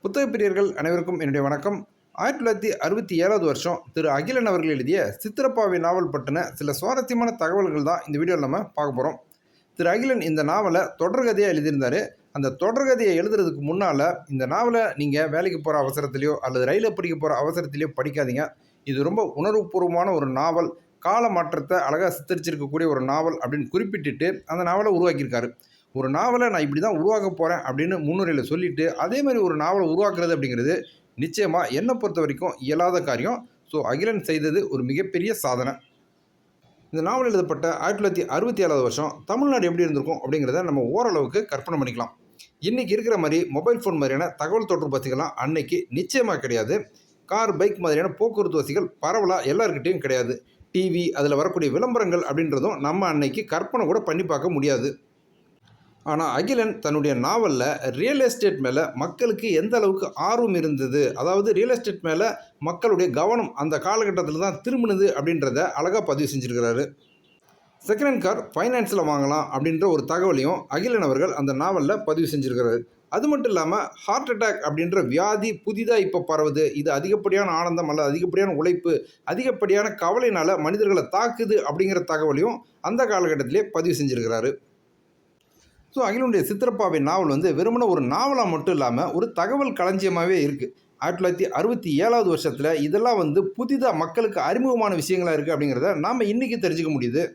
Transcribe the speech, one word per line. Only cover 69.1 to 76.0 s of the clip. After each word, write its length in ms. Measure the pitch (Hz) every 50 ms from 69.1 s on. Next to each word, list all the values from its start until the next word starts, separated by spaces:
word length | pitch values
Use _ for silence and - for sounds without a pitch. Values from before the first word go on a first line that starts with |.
| 147 143 139 139 143 151 143 - -
அப்படின்ற 340 | 135 143 160 160 160 180 202
ஒரு 180 | 175 151 127 135
தகவலையும் 580 | 156 175 180 190 165 139 131 147 185 - - -
அகிலன் 340 | 135 151 190 247 247 220
அவர்கள் 320 | 185 147 135 135 160 185 131
அந்த 200 | 147 143 139 139
நாவல்ல 500 | 131 151 180 196 180 147 143 208 208 208
பதிவு 340 | - 156 160 165 - 151 147
செஞ்சிருக்கிறாரு. 440 | 135 131 123 120 123 117 113 120 120 _ _ _ _ _
அது 180 | - 208 226 302
மட்டும் 240 | 294 277 - 240
இல்லாம, 260 | 208 175 160 156 185 214
ஹார்ட் 520 | - - - - - - 202 262 277 -
அட்டாக் 320 | 240 208 226 220 - -
அப்படின்ற 460 | - 151 147 151 165 170 180 196 160 123
வியாதி 540 | 127 156 185 208 214 214 196 226 208 - _
புதிதா 320 | - 214 196 233 214 233
இப்ப 260 | 220